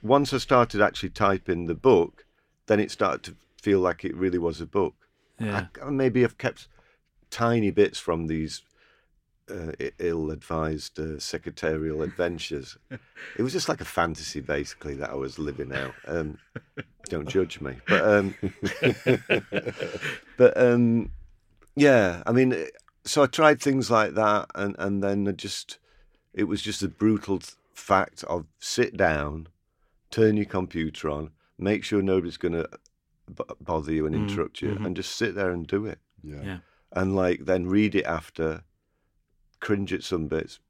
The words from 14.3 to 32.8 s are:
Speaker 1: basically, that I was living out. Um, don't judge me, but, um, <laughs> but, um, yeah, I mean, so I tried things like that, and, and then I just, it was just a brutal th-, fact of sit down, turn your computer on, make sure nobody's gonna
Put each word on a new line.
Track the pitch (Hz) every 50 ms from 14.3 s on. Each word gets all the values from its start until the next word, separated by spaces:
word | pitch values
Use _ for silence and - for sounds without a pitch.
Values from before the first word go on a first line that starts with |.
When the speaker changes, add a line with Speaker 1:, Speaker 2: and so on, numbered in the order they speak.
| - 78
Speaker 1:
basically, | 69 - 78 71 73 - - _ - 78 71
that | 67 71 55
I | 50
was | 69 67 67 64 -
living | 78 73 69 65 71 64 67
out. | 67 67 65 64 - -
Um, | - 76 85 80 76 76 - _ _ _ - _ _ _ - - _ _ _ _ -
don't | - 80 76 87
judge | - 95 92 82 - -
me, | 69 69 64 64 - -
but, | 95 92 78
um, | 104 104 104 98 98 90 -
<laughs> | - 95 - - - 95 - - - 143 104 - - - 127 110 - - - 143 - - - 107 - 120 - - - 87 - - - - - - - _ - -
but, | 123 123 - -
um, | 127 123 120 120 120 117 117 117 107 - - - - - - _ _ _ _ _ _ _ _
yeah, | - 143 143 135 120 104 92 87 87 -
I | -
mean, | 117 123 131 127 123 85 80 64 - - _ _ _ _ _
so | - - 156 143
I | 131
tried | - - 160 151 151 135
things | - 147 135 135 123 95
like | 120 113 107 95 69
that, | 98 110 104 104 104 - - -
and, | - 101 101 - -
and | 85 98 101 101 98
then | 98 101 101 101 98
I |
just, | 98 82 - 101 - - - - - _ _ _ _ _ _ _ _ _ _ _ _
it | - 104
was | 85 90 101
just | - 104 101 - 101
a | 92
brutal | - _ 104 107 110 101 - - 98 90
th-, | 80 - - _ _ _ _
fact | - - - 101 95 95 - _ - -
of | - 80 87 80 - _ _
sit | - - - - 123 - - 87
down, | 98 85 78 76 73 73 73 80 80 82 _ _ _ _ _ _ _ _ _ _ _ _
turn | - - 113 110 107 107
your | 104
computer | 98 - 95 92 87 - 85 80 80 76 - - 80
on, | 73 73 78 78 78 _ _ _ _ _
make | 90 95 107 - -
sure | - - 104
nobody's | 95 98 95 92 85 85 82 -
gonna | - 90 85 85 80 - - -